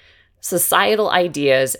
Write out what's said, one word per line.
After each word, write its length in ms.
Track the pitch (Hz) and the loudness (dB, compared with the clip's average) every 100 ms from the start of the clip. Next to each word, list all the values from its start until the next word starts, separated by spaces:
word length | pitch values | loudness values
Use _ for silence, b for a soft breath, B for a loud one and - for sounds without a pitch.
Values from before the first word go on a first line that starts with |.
| b b b b | b b b b
societal 680 | - 175 - 170 202 214 208 | -6 -4 0 2 2 0 0
ideas, 680 | 180 175 147 143 131 131 - | 0 -2 -2 0 2 0 -4